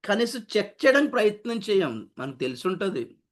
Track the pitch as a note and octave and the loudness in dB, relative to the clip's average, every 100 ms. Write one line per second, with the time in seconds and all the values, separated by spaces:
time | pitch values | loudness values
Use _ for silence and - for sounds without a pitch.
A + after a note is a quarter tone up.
0 | - G#3 A#3 B3+ - G#3+ - - C#4+ C4+ | 0 0 0 -4 -2 -2 -2 2 4 6
1 | D4 B3 G#3+ G#3 A#3 A#3 G3 G3 D#3 A2+ | 4 2 0 0 -8 -6 0 2 2 -4
2 | - - C3 C3 C3 B2+ F#3 F#3 G3 C#3+ | -12 -10 -10 -6 -6 -4 -4 -2 -4 -4
3 | A#2 - _ | -8 -14 _